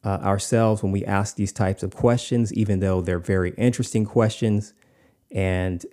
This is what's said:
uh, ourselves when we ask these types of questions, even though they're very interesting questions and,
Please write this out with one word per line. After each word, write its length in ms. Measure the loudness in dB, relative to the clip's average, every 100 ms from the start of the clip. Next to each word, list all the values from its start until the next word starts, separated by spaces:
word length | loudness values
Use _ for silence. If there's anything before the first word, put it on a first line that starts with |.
uh, 160 | -4 0
ourselves 640 | 0 0 2 2 4 2
when 80 | 0
we 120 | -2 0
ask 320 | -2 -2 -4
these 140 | -4
types 300 | 0 0 0
of 140 | -6 0
questions, 580 | 2 2 0 0 0
even 280 | 0 0 2
though 200 | 2 0
they're 160 | 0 -4
very 380 | 0 0 0 0
interesting 480 | 0 0 -2 -2 0
questions 720 | 2 2 2 0 0 -2 _ _ _ _ _ -8
and, 560 | -2 0 0 -2 -4 -8